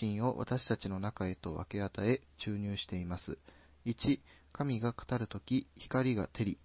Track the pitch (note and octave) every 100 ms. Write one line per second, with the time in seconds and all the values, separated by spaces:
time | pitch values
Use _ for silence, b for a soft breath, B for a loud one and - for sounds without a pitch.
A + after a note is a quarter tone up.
0 | A2 G#2 B2 - - B2 - A2 G2+ F#2+
1 | G2+ - F#2 F#2 F#2 D#2 E2 G2+ G2 -
2 | G#2 B2+ - - - G#2 G#2 G2+ - F#2
3 | F2 F2 - - B B B B A#2 A#2
4 | - C#3+ B B B - C#3+ A#2 A#2 -
5 | - B2 A2 G2+ - B2+ - - - B2+
6 | C3 A2 F2+ - G2+ -